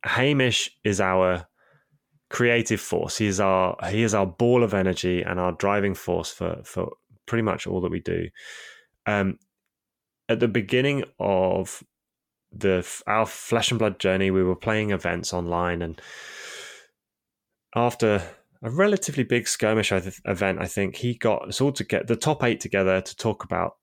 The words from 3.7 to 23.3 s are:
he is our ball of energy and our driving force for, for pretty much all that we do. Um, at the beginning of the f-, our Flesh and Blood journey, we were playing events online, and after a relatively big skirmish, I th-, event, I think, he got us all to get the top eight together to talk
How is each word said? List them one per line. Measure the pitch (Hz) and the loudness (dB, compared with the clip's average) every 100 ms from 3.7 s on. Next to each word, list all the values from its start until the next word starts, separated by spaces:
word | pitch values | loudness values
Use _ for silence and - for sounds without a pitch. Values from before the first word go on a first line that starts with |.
| - 90 | 0 -4
he | 104 | 0
is | 113 | 2
our | 104 95 | 2 0
ball | 85 120 123 | 2 4 4
of | 113 | 4
energy | 98 92 90 90 90 | 2 2 0 0 0
and | 87 90 | -2 -2
our | 90 | -2
driving | 85 101 101 101 | 0 0 2 0
force | 95 - 87 85 | -2 -2 -2 -2
for, | - 87 85 | -6 -6 -6
for | - - 87 - _ _ - | -8 -6 -6 -8 _ _ -4
pretty | 117 | -2
much | 110 - 92 | 0 -2 -4
all | 92 | -4
that | 87 | -2
we | 85 | -4
do. | 87 87 85 - - - - - _ _ - | -4 -4 -4 -10 -20 -18 -20 -20 _ _ -2
Um, | 104 95 - _ _ _ _ _ _ _ _ - | 0 0 -2 _ _ _ _ _ _ _ _ -4
at | 143 | 0
the | 120 | 2
beginning | 107 98 127 135 139 - _ | 0 0 0 2 0 -4 _
of | 101 95 92 92 90 - - _ _ _ _ _ _ | 0 2 2 0 -4 -10 -18 _ _ _ _ _ _
the | - 101 92 | -2 2 2
f-, | 87 - - | 0 -10 -2
our | 107 110 | 0 0
Flesh | - - 117 - | -4 -2 0 2
and | 117 | 0
Blood | 107 92 | 0 0
journey, | 98 95 98 | 0 2 4
we | 95 | 4
were | 92 90 | 2 0
playing | - 107 107 | 0 0 0
events | 95 87 87 - | -2 -2 -4 -4
online, | 90 87 87 87 87 | -4 -2 0 0 -2
and | 85 82 - - - - - - - - _ _ _ _ _ _ _ _ _ 117 | -6 -8 -16 -18 -18 -18 -16 -16 -18 -20 _ _ _ _ _ _ _ _ _ 0
after | 120 - 113 101 85 - _ _ | 0 2 2 2 -2 -18 _ _
a | 113 | -6
relatively | 139 202 202 - 143 | 2 2 2 -2 -2
big | 117 120 110 | 0 0 0
skirmish, | - 107 110 101 | 0 2 2 2
I | 95 | 0
th-, | 90 - | -2 -10
event, | - 95 98 92 | -4 0 0 0
I | 92 | -4
think, | - 98 - | -2 -2 -2
he | 123 | -6
got | 120 117 104 - | 0 0 0 -2
us | - | 0
all | 139 | 0
to | 135 | 0
get | - 104 - | -2 -2 0
the | 113 | 0
top | - 151 | 0 0
eight | 123 110 | 0 -2
together | - 98 95 92 | -2 2 4 2
to | - - | 0 -4
talk | 113 | -4